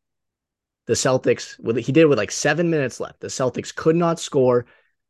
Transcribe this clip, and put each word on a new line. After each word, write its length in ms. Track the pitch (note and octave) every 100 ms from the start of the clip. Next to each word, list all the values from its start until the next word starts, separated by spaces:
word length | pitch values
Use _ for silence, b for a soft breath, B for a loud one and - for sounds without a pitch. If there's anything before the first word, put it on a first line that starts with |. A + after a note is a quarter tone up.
| _ _ _ _ _ _ _ _ -
The 60 |
Celtics, 640 | A2+ C#3 C3 B2+ - - -
with, 180 | - A#2+
he 140 | A#2
did 100 | D3
it 40 | D#3+
with, 100 | A#2+
like, 140 | G2+
seven 380 | - D3 D#3 E3+
minutes 300 | D#3 B2+ -
left. 200 | - -
The 80 | G2
Celtics 460 | - B2+ - F#2+ -
could 200 | D#3+ E3+
not 240 | E3+ E3
score. 460 | - C#3+ B2+ B2 - b b b